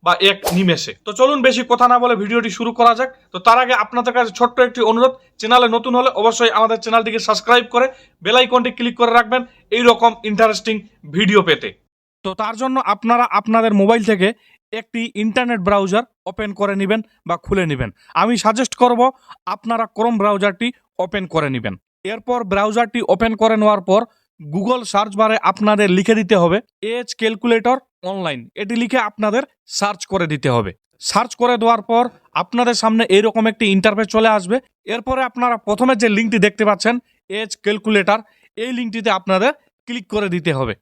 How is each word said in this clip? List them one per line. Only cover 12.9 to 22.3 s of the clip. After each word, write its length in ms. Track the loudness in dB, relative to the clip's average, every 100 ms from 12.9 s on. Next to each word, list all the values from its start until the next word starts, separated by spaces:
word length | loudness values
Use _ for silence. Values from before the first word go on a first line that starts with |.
আপনারা 320 | -4 0 0 2 0
আপনাদের 340 | 0 0 2 2
মোবাইল 220 | 4 2 2
থেকে 160 | 0 0 -2 _ _ _
একটি 280 | -12 -10 -8 -8 -4
ইন্টারনেট 380 | -2 -2 -2 -2 0
ব্রাউজার 360 | 0 0 -2 -4 _ -14
ওপেন 180 | -10 -10 -4
করে 140 | -4 -2
নেবেন 180 | -2 -2 -4 _ -8
বা 60 | -8 -2
খুলে 200 | -2 0
নেবেন। 180 | -2 -4 -8 _ 0
আমি 120 | 0 0
সাজেস্ট 300 | 0 0 -4 0
করব 200 | 2 4 2 0 _ -18 -12
আপনারা 320 | -10 -6 -4 -4 -2
Chrome 220 | -2 0
ব্রাউজারটি 460 | 0 0 -2 -2 -6 -8 _ _ -6
ওপেন 180 | -6 -4
করে 160 | -4 -2 -4
নেবেন। 180 | -6 -10 _ _ -12
এরপর 280 | -10 -4